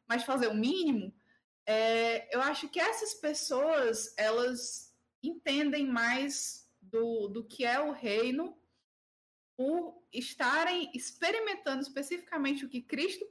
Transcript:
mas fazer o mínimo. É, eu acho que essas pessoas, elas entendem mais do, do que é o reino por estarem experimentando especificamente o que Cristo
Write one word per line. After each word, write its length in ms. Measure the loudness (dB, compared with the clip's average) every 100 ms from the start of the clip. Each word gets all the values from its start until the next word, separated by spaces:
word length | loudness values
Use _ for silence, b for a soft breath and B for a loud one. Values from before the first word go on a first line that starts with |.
| -4
mas 160 | -2
fazer 260 | 0 2 2
o 60 |
mínimo. 600 | 2 2 2 2 2 -2 -10 b b _ _ 0
É, 680 | 2 4 4 2 0 -2
eu 80 | 0
acho 260 | 0 -2 -4
que 100 | 0
essas 360 | 0 0 -4
pessoas, 1000 | -2 -2 -2 -2 2 4 4 4 0 -4 0
elas 760 | 2 2 2 0 -6 -10 -14 _ _ _
entendem 640 | -8 -4 0 2 2 2 2
mais 840 | 2 2 2 0 -2 -6 -8 -16 _
do, 460 | -4 0 0 0 -2
do 140 | -6
que 220 | -10 -4
é 160 | 0 2
o 100 | 0
reino 640 | -2 0 2 2 0 -4 -8 _ _ _ _ _ _ _ _ _ -4
por 460 | 0 0 -2 -10 _
estarem 760 | -8 -8 -2 2 2 2 0 -2
experimentando 840 | -6 -10 -2 0 0 -2 -2 -2 -2
especificamente 840 | -4 -6 -6 -8 -6 -2 0 0 -4
o 20 |
que 140 | -8
Cristo 420 | -6 -2 -2 -2 -6